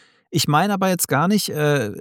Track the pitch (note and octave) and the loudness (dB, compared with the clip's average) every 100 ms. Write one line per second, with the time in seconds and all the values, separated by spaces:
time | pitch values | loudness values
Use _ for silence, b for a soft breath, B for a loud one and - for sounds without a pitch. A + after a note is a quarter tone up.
0 | B B B F3+ - D3 G3 G3 F#3+ F3 | B B B -4 0 2 2 0 0 0
1 | - C3+ E3 G#3 - - D3 C#3+ G#2+ - | 0 0 2 0 -2 -2 0 0 -2 -6